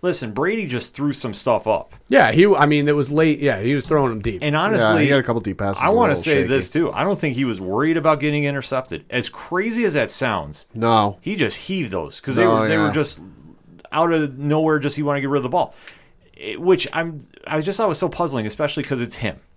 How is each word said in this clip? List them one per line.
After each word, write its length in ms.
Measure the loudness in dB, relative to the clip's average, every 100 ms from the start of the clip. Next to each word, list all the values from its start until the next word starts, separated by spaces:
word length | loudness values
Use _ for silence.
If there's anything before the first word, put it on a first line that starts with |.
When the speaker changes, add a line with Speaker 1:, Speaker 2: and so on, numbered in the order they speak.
Speaker 1:
Listen, 320 | 0 -2 -4
Brady 320 | -2 -2 0 -2
just 280 | -4 -6
threw 180 | -4 -2
some 220 | -2 -4
stuff 320 | -2 -2 -2 0
up. 260 | -2 -4 -20 _
Speaker 2:
Yeah, 240 | -2 0
he, 140 | 4 4
I 180 | 4
mean, 240 | 2 2 2
it 80 | 0
was 160 | 0
late. 280 | 2 2 2
Yeah, 200 | 0 0
he 140 | -2
was 100 | -2
throwing 240 | 0 2 2
them 120 | 0
deep. 160 | -4 -4
Speaker 1:
And 160 | -2 0
honestly, 440 | 0 2 4 4
Speaker 3:
Yeah, 0 |
he 60 | 4
had 100 | 2
a 40 |
couple 200 | 2 -2
deep 160 | -4 -4
passes 240 | -4 0
Speaker 1:
I 40 | 2
Speaker 3:
a 40 |
Speaker 1:
wanna 200 | 4 4
Speaker 3:
little 120 | 2
Speaker 1:
say 60 | 2 2
Speaker 3:
shaky. 40 | 2
Speaker 1:
this, 220 | 0 0
too. 200 | 0 0
I 120 | 0
don't 140 | -2 0
think 160 | -2 0
he 80 |
was 160 | -2 -2
worried 380 | -2 0 2 2
about 220 | 2 2
getting 240 | 2 0
intercepted. 600 | 0 -4 -4 -6 -4 -10 -4
As 180 | -4 -4
crazy 560 | -8 -4 -2 -2 0
as 80 | 0
that 160 | 0 -2
sounds, 560 | -2 -2 -2 -4 -12 -14
Speaker 3:
No. 440 | 0 4 6 4 0
Speaker 1:
he 160 | -6 -2
just 200 | -2 -2
heaved 320 | -6 -4 -2
those, 300 | -4 -6 -10
'cause 140 | -4 2
they 80 |
Speaker 3:
No, 160 | 4 4
Speaker 1:
were, 80 | 2
they 100 | 2
were 80 | 2
Speaker 3:
yeah. 60 |
Speaker 1:
just 280 | 0 -2 -4 -14 -20 -20 -20 -20 -20 -8
out 220 | 0 2
of 260 | 2 0 -4
nowhere, 400 | 0 2 2 2
just 180 | 0 -2
he 60 |
wanted 180 | -2 0
to 0 |
get 80 | 0
rid 80 | 0
of 40 |
the 60 | 0
ball. 260 | -2 -2 -8 -20 -20 -20 _ _ -16
It, 240 | -12 -4
which 260 | 2 2 2
I'm, 280 | -4 -6 -8 -18 -18 -6
I 160 | -4
just 160 | -2 0
thought 100 | 0
was 80 | 0
so 140 | -2
puzzling, 360 | -2 -2 -2 -4
especially 360 | -2 -2 -2
'cause 180 | -4 -4
it's 140 | -4
him. 220 | -4 -6 -6 _